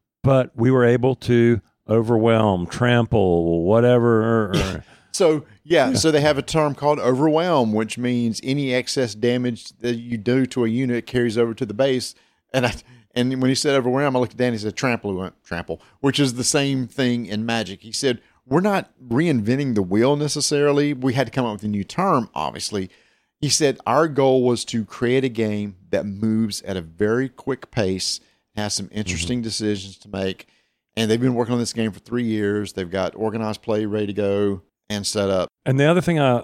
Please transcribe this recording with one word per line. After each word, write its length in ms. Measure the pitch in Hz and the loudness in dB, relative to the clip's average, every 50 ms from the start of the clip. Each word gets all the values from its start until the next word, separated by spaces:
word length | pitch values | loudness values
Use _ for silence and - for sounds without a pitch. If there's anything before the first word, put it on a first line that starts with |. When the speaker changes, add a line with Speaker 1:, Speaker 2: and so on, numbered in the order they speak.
| _ _ _ _ - | _ _ _ _ 0
Speaker 1:
but 300 | 135 135 131 123 - - | 2 4 2 2 0 -2
we 140 | 117 117 127 | 0 2 4
were 140 | 131 127 120 | 4 4 4
able 300 | 117 120 123 117 131 127 | 4 4 4 2 0 0
to 440 | - - - 123 117 117 117 117 104 - _ _ _ _ - | -2 0 2 4 4 4 4 4 2 -2 _ _ _ _ 0
overwhelm, 760 | 107 117 113 110 120 110 110 117 113 110 107 107 95 90 87 | 0 2 2 2 2 2 4 4 4 4 4 2 2 0 -2
trample, 1000 | - - - 123 120 120 120 117 - - 110 98 92 87 85 85 85 85 82 82 | -4 -4 -2 0 2 2 2 2 2 2 2 4 4 2 2 2 2 0 2 2
whatever. 1200 | 90 107 117 120 123 127 123 117 120 117 110 110 113 113 113 107 95 185 160 95 95 85 78 - - | 2 4 4 4 4 4 4 4 4 2 2 2 2 2 0 0 0 0 -2 -2 -2 -6 -8 -12 -16
Speaker 2:
<laughs> 40 | - - _ _ | -20 -20 _ _
So, 360 | - - 196 160 156 147 135 - - _ - | -2 2 4 4 2 2 -2 -10 -18 _ -4
yeah, 240 | 151 170 156 131 127 | 0 2 2 4 2
Speaker 1:
Yeah. 60 | 131 | 2
Speaker 2:
so 160 | 110 98 160 151 | 2 2 2 4
they 80 | 147 | 4
have 180 | 143 151 147 135 | 4 2 2 0
a 40 | 135 | -2
term 340 | - - 160 151 147 135 | -2 0 0 0 0 -2
called 240 | - 143 147 151 139 | 0 0 0 0 2
overwhelm, 720 | 95 123 131 127 151 160 151 160 170 180 165 143 120 110 107 | 2 2 2 2 2 2 2 2 2 2 2 2 2 2 2
which 260 | 107 113 110 - 120 | 0 -2 -2 -4 -4
means 420 | 123 123 123 120 120 117 107 - - | -4 -2 0 0 0 -2 -2 -4 -4
any 280 | 131 135 143 143 131 123 | -4 -4 -2 -2 0 0
excess 440 | 127 120 - - 139 127 113 104 | -2 -2 -2 -2 -2 -2 -2 -2
damage 540 | 107 110 120 123 127 123 123 117 107 - - - _ | -2 0 0 0 0 0 -2 -4 -6 -10 -18 -14 _
that 180 | - 120 120 | -4 -4 -4
you 200 | 117 117 120 120 | -4 -6 -6 -8
do 300 | 110 98 120 123 135 131 | -4 0 0 2 2 2
to 180 | 123 - 127 120 | 0 0 0 0
a 40 | 113 | 0
unit 380 | 113 123 135 123 120 117 - | 0 0 0 -2 -2 -4 -4
carries 300 | - - 123 120 120 104 | -2 0 0 0 2 2
over 180 | 120 117 117 113 | 2 0 0 0
to 120 | - 127 | -4 -6
the 80 | 101 101 | -4 -2
base. 400 | 107 135 139 131 123 110 - - _ _ _ _ _ _ _ - | 0 0 0 0 0 -4 -6 -12 _ _ _ _ _ _ _ -2
And 140 | 131 123 | 0 0
I, 80 | 117 - - - - 123 - _ _ - | 0 -2 -4 -12 -18 -20 -20 _ _ -4
and 140 | 123 123 127 131 131 131 | -2 -2 0 0 0 0
when 60 | 127 | 0
he 80 | 135 | 0
said 180 | 131 - 151 139 | 0 0 2 2
overwhelm, 400 | 135 117 123 123 135 147 143 127 | 2 2 2 0 0 0 0 0
I 60 | 127 | 0
looked 140 | 123 - - | 0 -2 -2
at 40 | - | -2
Danny 120 | 123 123 117 | -2 0 -2
and 80 | 107 | -2
said, 160 | 104 107 - | -4 -6 -6
"Trample." 340 | - - 127 120 113 - 101 | -2 -2 -2 -2 -2 -2 -4
He 60 | 95 | -4
went, 260 | 90 95 90 - _ _ | -4 -6 -8 -10 _ _
"Trample," 380 | - 87 85 85 - 82 - _ _ _ _ | -10 -8 -8 -8 -8 -10 -10 _ _ _ _
which 200 | - 139 131 - | -2 0 0 2
is 140 | 143 131 117 | 0 0 -2
the 100 | 123 120 | -2 -2
same 420 | - - 147 139 139 135 131 123 | -2 0 0 0 0 -2 -2 -4
thing 400 | 113 - - 131 123 120 120 117 | -4 -4 -2 0 0 0 -2 -4
in 180 | 87 104 107 113 | -4 -6 -4 -4
Magic. 360 | 117 117 113 107 90 98 - - | -2 -2 -4 -4 -6 -10 -14 -14
He 80 | 117 | -12
said, 300 | 107 - 139 135 120 104 - _ _ _ _ | -6 -2 0 0 -2 -2 -6 _ _ _ _
"We're 140 | 127 131 165 | -2 0 0
not 320 | 190 214 196 185 - - _ _ 127 | 2 2 0 -2 -2 -6 _ _ -8
reinventing 720 | 123 117 131 170 175 147 117 101 107 127 139 143 135 117 | -2 0 2 2 2 2 2 2 0 0 0 0 -2 -2
the 80 | 104 95 | -2 -2
wheel 320 | 87 98 107 120 135 147 | 0 2 2 4 4 2
necessarily." 800 | 143 151 147 139 151 131 - 151 143 147 147 143 143 147 147 147 | 2 0 -2 -2 -2 -2 0 0 2 2 2 2 2 2 0 0
We 220 | 127 127 135 113 | -2 -2 0 0
had 120 | 135 127 | 0 -2
to 60 | 107 - | -2 -2
come 140 | 131 127 | -2 -2
up 80 | 117 104 | -2 -4
with 100 | 98 101 | -6 -4
a 40 | 107 | -4
new 160 | 104 101 95 | -2 -4 -4
term, 460 | - - - 185 196 170 131 110 - - | -6 -4 -2 0 2 2 0 0 -2 -6
obviously. 560 | - 78 67 58 82 - - 110 101 92 90 _ _ _ _ _ _ _ _ _ _ | -6 -6 -6 -6 -8 -8 -6 -4 -6 -6 -6 _ _ _ _ _ _ _ _ _ _
He 80 | 151 139 | -4 -2
said, 300 | - - 160 139 123 - - | 0 2 2 2 0 0 -2
"Our 200 | - 120 143 165 | 0 2 2 2
goal 380 | 165 139 139 135 135 131 131 123 | 2 2 2 4 4 4 4 4
was 200 | 123 120 113 - | 2 2 0 -2
to 180 | - - 117 110 | -4 -4 -4 -4
create 400 | - - - 123 120 127 135 131 | -6 -6 -4 -2 0 0 0 0
a 40 | 131 | 0
game 460 | 113 113 113 107 104 104 104 104 98 - - - | -2 -2 -2 -2 -2 -4 -6 -8 -10 -14 -8 -4
that 160 | - 95 82 | -4 -4 -4
moves 560 | 104 98 101 107 110 110 110 113 104 101 - - | -4 -6 -4 -2 0 0 0 0 -2 -4 -8 -8
at 140 | - 95 | -8 -8
a 60 | 92 82 | -8 -8
very 460 | 80 82 85 104 107 113 123 135 127 | -8 -6 -2 -2 0 0 0 -2 -4
quick 440 | - - - 139 131 - - - - | -8 -10 -8 -8 -8 -8 -10 -6 -2
pace, 480 | 123 104 95 95 92 - - - - - _ _ _ _ _ _ | -2 0 0 0 -2 -4 -6 -6 -8 -10 _ _ _ _ _ _
has 180 | 107 104 104 - | -8 -6 -6 -6
some 120 | - 104 | -6 -8
Speaker 1:
Mm-hmm. 120 | - - 107 | -8 -8 -8
Speaker 2:
interesting 440 | 107 95 90 80 85 87 123 123 113 | -6 -4 -4 -4 -4 -4 -4 -4 -4
decisions 540 | 113 107 - 110 107 104 95 92 98 95 | -6 -6 -4 -2 -2 -2 -4 -6 -12 -18
to 120 | - - 104 | -20 -16 -12
make." 380 | 101 95 98 95 92 - - _ _ _ _ _ _ _ _ _ _ | -8 -6 -4 -6 -6 -8 -14 _ _ _ _ _ _ _ _ _ _
And 140 | 110 113 107 | -2 0 0
they've 100 | 113 117 | 2 2
been 140 | 123 131 123 | 2 2 0
working 200 | 117 120 107 123 | 0 0 0 -2
on 60 | 120 | -2
this 120 | 117 - - | -2 -4 -4
game 180 | 113 113 110 | -4 -4 -4
for 80 | 90 90 | -6 -8
three 260 | - - 117 123 120 | -10 -6 -6 -4 -2
years. 480 | 113 110 107 104 101 101 104 104 95 - | -2 -2 0 0 0 -2 -2 -4 -6 -6
They've 140 | 98 92 85 | -8 -8 -4
got 260 | 87 95 92 85 - | -4 -4 -4 -4 -4
organized 460 | 95 110 110 104 113 110 107 107 - _ | -4 -6 -4 -4 -4 -4 -4 -6 -6 _
play 220 | - 110 107 110 | -2 -2 -2 -2
ready 220 | 104 104 107 104 101 | -2 -2 -2 -4 -4
to 40 | 101 | -2
go 500 | 101 104 98 101 101 104 101 98 95 - _ _ _ _ - | -2 0 0 0 2 0 0 -2 -4 -8 _ _ _ _ -8
and 160 | 104 104 101 | -8 -6 -6
set 220 | - - 107 101 98 | -4 -2 0 0 0
up. 200 | 98 92 87 - _ _ - | 0 0 -2 -4 _ _ -4
Speaker 1:
And 120 | - 131 135 | -2 2 4
the 60 | 143 | 4
other 160 | 151 175 180 | 4 4 2
thing 180 | - 170 170 156 | 2 0 0 2
I, 220 | 143 131 123 120 | 2 2 2 0